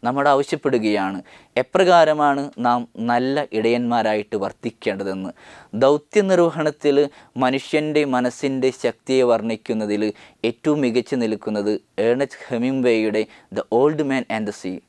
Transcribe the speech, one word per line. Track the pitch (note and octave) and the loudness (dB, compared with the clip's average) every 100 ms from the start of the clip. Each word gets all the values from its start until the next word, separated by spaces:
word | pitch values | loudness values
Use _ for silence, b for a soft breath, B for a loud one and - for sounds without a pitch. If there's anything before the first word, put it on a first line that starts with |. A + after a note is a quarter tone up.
| A#2 | -2
നമ്മോട് | C#3 C#3+ | 0 2
ആവശ്യപ്പെടുകയാണ്, | C#3 C#3+ D#3+ C#3+ B2+ A2 G#2 F#2+ G2 B B B - | 2 0 -2 0 0 0 0 -2 -6 B B B -4
എപ്രകാരമാണ് | C3 F#3 F#3 F3 D#3 D3+ D3 C#3 C#3+ - B2 | -2 2 4 6 6 4 2 0 -4 -4 0
നാം | A#2+ A#2+ - A#2 | 0 -4 -8 -2
നല്ല | A#2+ B2+ C#3 C#3+ A2 | 0 0 -2 -2 -2
ഇടയന്മാരായിട്ട് | A2+ A#2+ B2 A#2+ A2 G#2+ G#2 G#2+ | 0 0 0 0 0 -2 -4 -6
വർത്തിക്കേണ്ടതെന്ന്. | G2 - A#2+ - - G2 G2 F#2+ F#2 - B B B G#2 | -6 -6 -10 -6 -6 -4 -6 -6 -8 -12 B B B 0
ദൗത്യ | C3 D3 _ G#3+ F#3+ | 2 2 _ 0 2
നിർവഹണത്തിൽ | F#3 E3+ D#3 D3+ D3 D3 C#3+ C#3+ B B - | 4 2 0 -4 -2 0 2 0 B B -2
മനുഷ്യൻ്റെ | B2+ C3+ - D#3 D3+ D3+ C#3+ | 0 0 -2 -2 0 0 0
മനസ്സിൻ്റെ | B2+ B2 - C#3 C3 C3 A#2+ | 0 -2 -4 -4 0 -2 0
ശക്തിയെ | A#2+ A2+ - C3 B2 | -4 -4 -2 2 4
വർണ്ണിക്കുന്നതിൽ | A2+ A2 A2+ - A2 G#2 G#2 G#2+ B B B A2+ | 2 0 -6 -4 -4 -2 -2 -2 B B B -6
ഏറ്റവും | - - D3+ B2+ | -2 -2 0 2
മികച്ചു | A#2+ A#2 C3 | 0 -2 -2
നിൽക്കുന്നത് | A2+ G#2+ - G#2+ G2+ G#2 _ - A2 | -2 -2 -4 -4 -2 -4 _ -2 0
ഏണസ്റ്റ് | B2+ C#3 - - | 0 -2 -6 -8
ഹെമിംഗ്വേയുടെ | A#2+ B2 C3+ B2+ A2+ A2 G#2 G#2+ B B F#2+ | -4 -2 0 2 2 0 -2 -4 B B -10
The | - A2+ | -2 2
Old | C#3+ D#3 C#3+ | 2 2 -2
Man | C3+ B2 A2 | -4 -4 -6
and | G#2 | -6
the | - | -8
Sea | F#2 F#2 | -10 -10